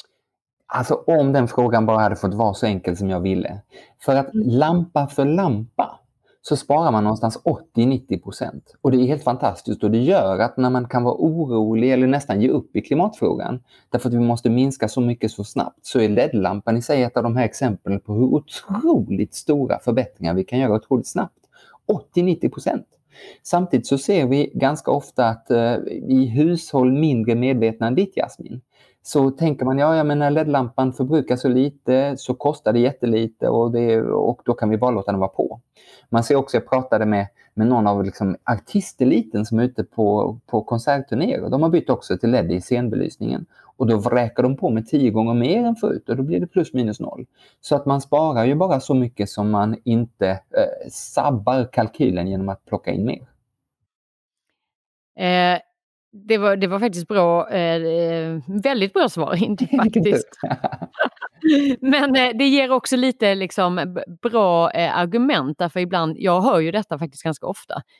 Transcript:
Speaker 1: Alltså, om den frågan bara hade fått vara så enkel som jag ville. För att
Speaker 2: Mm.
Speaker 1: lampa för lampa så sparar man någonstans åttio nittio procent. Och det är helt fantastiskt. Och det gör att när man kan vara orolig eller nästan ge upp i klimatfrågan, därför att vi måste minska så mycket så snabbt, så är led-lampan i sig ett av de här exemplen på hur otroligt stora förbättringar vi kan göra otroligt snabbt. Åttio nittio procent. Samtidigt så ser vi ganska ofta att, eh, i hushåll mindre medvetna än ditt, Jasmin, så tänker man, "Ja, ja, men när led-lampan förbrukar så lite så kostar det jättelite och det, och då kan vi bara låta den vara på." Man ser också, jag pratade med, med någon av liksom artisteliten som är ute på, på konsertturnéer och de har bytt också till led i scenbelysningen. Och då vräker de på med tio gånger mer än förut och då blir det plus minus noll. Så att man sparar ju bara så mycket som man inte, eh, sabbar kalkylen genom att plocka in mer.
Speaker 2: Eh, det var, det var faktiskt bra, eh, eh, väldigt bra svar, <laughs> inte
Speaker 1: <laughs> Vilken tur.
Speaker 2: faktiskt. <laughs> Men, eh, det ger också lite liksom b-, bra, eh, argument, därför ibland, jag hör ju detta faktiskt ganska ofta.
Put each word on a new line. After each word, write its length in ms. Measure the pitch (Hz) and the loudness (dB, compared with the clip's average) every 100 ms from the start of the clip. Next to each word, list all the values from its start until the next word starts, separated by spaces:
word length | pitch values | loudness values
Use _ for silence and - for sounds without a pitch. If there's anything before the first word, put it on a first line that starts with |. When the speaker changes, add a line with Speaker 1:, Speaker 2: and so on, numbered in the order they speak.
| _ _ _ _ _ _ - | _ _ _ _ _ _ -10
Speaker 1:
Alltså, 260 | - 120 156 - | -6 -2 -2 2
om 260 | 160 139 | 2 2
den 140 | 139 120 | 2 0
frågan 380 | - 123 113 110 | 0 2 2 2
bara 140 | 110 | 2
hade 160 | 107 98 | 2 0
fått 180 | 98 | -2
vara 200 | 101 113 | 0 -2
så 120 | 98 113 | 0 -2
enkel 320 | 98 92 87 | -2 -4 -4
som 120 | 98 | -2
jag 100 | 92 | -2
ville. 420 | 92 95 - 101 - - - _ | 0 -2 -2 -8 -16 -20 -20 _
För 140 | - 135 | 0 0
att 180 | 139 | 0
Speaker 2:
Mm. 140 | 220 160 | -2 0
Speaker 1:
lampa 580 | 120 151 175 170 147 143 | 2 2 2 0 -2 -2
för 180 | - 139 | 0 0
lampa 720 | 165 185 104 113 - - - _ _ _ _ | 2 0 -2 -4 -6 -6 -8 _ _ _ _
så 140 | - 143 | -4 -4
sparar 340 | - 143 165 | 2 2 2
man 120 | 110 | 2
någonstans 380 | 107 110 113 - | 2 0 -2 -2
åttio 420 | - 107 - - 120 | -4 -4 -4 0 2
nittio 320 | 127 - - | 0 -2 -6
procent. 580 | - - - - - _ | -6 -10 -10 -10 -20 _
Och 100 | 135 | 2
det 60 | 127 | 4
är 100 | 127 | 2
helt 160 | 147 | 2
fantastiskt. 600 | 131 123 107 98 - 104 | -2 0 -2 -4 -6 -2
Och 80 | 104 | 0
det 60 | 113 | 2
gör 420 | 131 190 95 95 | 4 2 2 0
att 180 | 117 - | 0 0
när 120 | 127 | 0
man 180 | 127 123 | 0 -2
kan 160 | 123 | -2
vara 120 | 120 - | 0 0
orolig 760 | 160 160 147 113 107 110 123 | 0 0 0 0 2 2 2
eller 140 | 127 131 | 4 4
nästan 340 | 139 139 101 | 2 0 0
ge 80 | 123 | 2
upp 260 | 147 - - | 0 -2 -6
i 60 | |
klimatfrågan, 800 | - 147 202 - 95 - - 127 - _ _ | -2 0 0 0 -2 -2 -4 -8 -12 _ _
därför 200 | 123 127 | -4 0
att 60 | 120 | 0
vi 40 | |
måste 300 | 120 117 117 | 2 2 2
minska 380 | 117 135 135 110 | 2 2 0 -4
så 140 | - | -2
mycket 300 | 120 117 110 | -2 -2 -4
så 120 | - | -6
snabbt, 420 | 101 - - - - | -8 -6 -8 -10 -4
så 140 | 131 | 0
är 100 | 107 | 2
led-lampan 680 | 104 139 - 92 101 117 113 | 2 2 0 -2 -2 -2 -2
i 40 | |
sig 220 | 120 147 | 0 0
ett 140 | 120 123 | 0 0
av 60 | |
de 120 | 117 117 | -2 0
här 100 | 113 | -2
exemplen 540 | - 131 98 - 98 | -2 -4 -4 -4 -6
på 140 | - | -2
hur 100 | 104 127 | 0 2
otroligt 1000 | 151 - - - 196 320 269 - 190 - - | 0 -4 -12 -8 -4 0 0 0 -4 -4 -6
stora 440 | - 147 131 - | -2 0 0 -2
förbättringar 540 | - 117 120 - 85 | -2 -2 -4 -6 -4
vi 100 | 92 | -2
kan 160 | 95 123 | -2 -2
göra 140 | 131 | 0
otroligt 340 | 107 - 127 - | 0 0 -2 -2
snabbt. 260 | - 185 - _ _ - _ - | -6 -8 -10 _ _ -20 _ -4
Åttio 360 | 214 - - | -4 -2 0
nittio 260 | 180 170 - | 0 0 -2
procent. 360 | - - - - _ _ - - - | -4 -4 -4 -6 _ _ -20 -20 -20
Samtidigt 440 | - 175 180 127 - | -4 -2 0 -2 0
så 100 | 135 | -2
ser 280 | - 196 127 | 2 2 2
vi 240 | 135 - | 2 0
ganska 380 | - 135 151 - | 0 0 0 -2
ofta 360 | 143 - - 120 | -2 -2 0 0
att, 240 | 113 - | -2 0
eh, 240 | 117 117 117 - | 0 2 0 -4
i 400 | - - 131 131 113 | -8 0 2 2 2
hushåll 560 | 160 170 - 135 127 | 2 0 -2 0 2
mindre 420 | 135 156 123 110 117 | 2 2 2 0 0
medvetna 520 | 127 127 113 110 113 | 0 0 0 0 -2
än 80 | 135 | 0
ditt, 180 | 196 - | -2 -4
Jasmin, 440 | - - - 131 - _ _ _ | -6 -10 -16 -16 -18 _ _ _
så 300 | - 151 135 | -4 0 2
tänker 340 | 135 165 143 127 | 2 -2 0 -2
man, 120 | 131 | 2
"Ja, 180 | - 160 | 2 2
ja, 80 | |
men 160 | 151 147 | 2 0
när 120 | 147 | 2
led-lampan 600 | 147 156 139 123 - 131 | 2 0 0 -2 -2 -2
förbrukar 420 | 123 131 156 135 123 | -2 0 0 0 -2
så 120 | 131 | 0
lite 680 | 123 143 - - 131 139 135 | 2 0 -2 0 0 0 -4
så 160 | - | -6
kostar 400 | 127 147 147 - | -2 -2 -2 0
det 60 | 117 | 2
jättelite 680 | 123 143 120 113 113 - 120 | 2 0 0 0 -2 -2 -2
och 220 | 117 117 | 0 0
det, 300 | 117 120 113 | 0 2 2
och 400 | 113 101 98 - - | 0 0 0 -2 -4
då 80 | |
kan 160 | 117 107 | -2 -2
vi 80 | 107 | 0
bara 140 | 123 | 0
låta 200 | 113 98 | -2 -2
den 80 | 98 | -2
vara 100 | 95 | -2
på." 300 | - - - _ _ - - _ | -2 -4 -6 _ _ -20 -20 _
Man 140 | 117 | -2
ser 120 | 117 139 | 2 0
också, 220 | 139 120 | 0 -4
jag 120 | 113 | 0
pratade 360 | 131 127 110 107 | -2 0 0 2
med, 220 | 104 101 - _ | 0 -2 -10 _
med 140 | - 113 | 0 2
någon 200 | 123 104 | 4 2
av 160 | 101 | 2
liksom 320 | 98 - 98 92 | -2 -2 -4 -2
artisteliten 1040 | - 113 - 208 - - 127 196 226 104 107 | -4 -4 -2 -4 -4 0 2 2 0 -4 -2
som 140 | 113 | 0
är 40 | |
ute 200 | 123 - | 0 -2
på, 560 | - - 104 104 - 113 - | -8 -2 0 2 -2 -6 -6
på 160 | 113 | -4
konsertturnéer 800 | 110 117 135 143 131 117 202 92 | -2 -4 0 -2 -2 -2 -2 -2
och 80 | 87 | -2
de 100 | 131 | 0
har 60 | 165 | 2
bytt 200 | 170 - | 2 0
också 280 | 123 - 90 | -4 -2 -2
till 140 | 117 | 0
led 200 | 120 85 | 0 0
i 100 | 90 | -2
scenbelysningen. 840 | - 120 123 104 90 - 110 131 - _ _ - | -2 -2 -2 -2 -4 -6 -6 -6 -8 _ _ -4
Och 100 | 117 | 0
då 100 | 110 | 0
vräker 460 | 101 123 117 - | 2 0 0 0
de 140 | 123 135 | 0 0
på 120 | 180 | -2
med 180 | 110 110 | -2 0
tio 240 | 147 127 | 0 2
gånger 220 | 110 113 | 2 0
mer 300 | 120 120 208 | 0 0 0
än 120 | 240 226 | 0 -2
förut 340 | - - - | -2 -4 -4
och 60 | 120 | -4
då 60 | |
blir 160 | 135 175 | -2 -2
det 80 | 175 | -2
plus 260 | 185 156 | -2 -2
minus 260 | 127 117 107 | -2 -2 -4
noll. 260 | - - 127 _ _ _ | -10 -12 -16 _ _ _
Så 140 | - 143 | -2 -2
att 100 | 139 | 0
man 160 | 139 | -2
sparar 440 | - 147 160 127 117 | 0 0 2 2 2
ju 100 | 151 | 2
bara 240 | 185 135 | 0 0
så 140 | - | 0
mycket 360 | 131 123 - 104 | 0 0 -4 -6
som 200 | - 104 | -4 -2
man 240 | 107 104 113 | 0 0 -2
inte, 460 | - 117 117 _ 92 | 0 0 -2 _ -2
eh, 600 | 95 - - 104 - - | -2 -4 -2 -2 -4 -12
sabbar 800 | - - - 143 120 107 131 120 | -14 -6 -2 0 0 0 -2 -2
kalkylen 560 | - 107 - 143 90 90 | -2 -4 0 -2 0 -4
genom 220 | 98 98 | -4 -6
att 160 | 95 _ | -8 _
plocka 260 | 101 - | -6 -4
in 140 | 95 110 | -4 -4
mer. 220 | - - _ _ _ _ _ _ _ _ _ _ _ _ _ _ _ _ _ _ - | -6 -12 _ _ _ _ _ _ _ _ _ _ _ _ _ _ _ _ _ _ -4
Speaker 2:
Eh, 400 | 185 180 180 175 - _ _ _ _ | 0 2 2 2 -4 _ _ _ _
det 260 | 208 208 220 | -16 -2 0
var, 180 | 202 196 | 2 2
det 120 | 190 | 0
var 120 | 196 | 0
faktiskt 280 | 233 175 165 | -2 -2 -2
bra, 420 | 202 170 170 - | 2 4 2 0
eh, 260 | 190 170 165 | 0 0 0
eh, 560 | 165 165 170 165 160 165 - 202 | 0 0 0 -2 -4 -6 -6 -4
väldigt 300 | 269 254 190 | 0 -2 -2
bra 160 | 392 277 | 0 0
svar, 260 | - 151 170 | 0 -2 -2
<laughs> 80 | |
inte 220 | 208 208 254 | -2 -2 0
Speaker 1:
<laughs> 60 | |
Vilken 320 | 269 220 226 | 2 2 2
tur. 80 | 196 | 2
Speaker 2:
faktiskt. 280 | 196 - - - - - - - - - - - - 320 285 285 254 | 0 -2 -10 -8 -6 -6 -8 -12 -4 -4 -4 -16 -2 2 4 2 0
<laughs> 0 | |
Men, 340 | 262 285 277 262 | 2 2 4 2
eh, 140 | 254 226 | 2 2
det 100 | 277 | 4
ger 240 | 277 254 | 4 4
också 240 | 254 - 254 | 0 0 2
lite 400 | 254 - 208 196 | 2 2 0 0
liksom 400 | 185 - 180 180 185 180 | -2 0 0 0 -4 -6
b-, 340 | - 170 240 | -10 -6 -2
bra, 420 | 226 196 170 165 | 2 4 4 2
eh, 260 | - 170 - | 0 0 0
argument, 600 | 175 226 262 214 135 156 | 0 0 2 0 -2 -4
därför 200 | 175 185 | -4 -2
ibland, 360 | 180 180 160 160 | -2 -2 -2 -2
jag 220 | 185 175 | 0 2
hör 180 | 220 190 | 4 2
ju 120 | 160 | 2
detta 280 | 196 208 147 | -2 -4 -6
faktiskt 240 | 156 - | -8 -6
ganska 240 | 165 156 - | -6 -6 -8
ofta. 260 | 196 - - - _ | -10 -10 -12 -12 _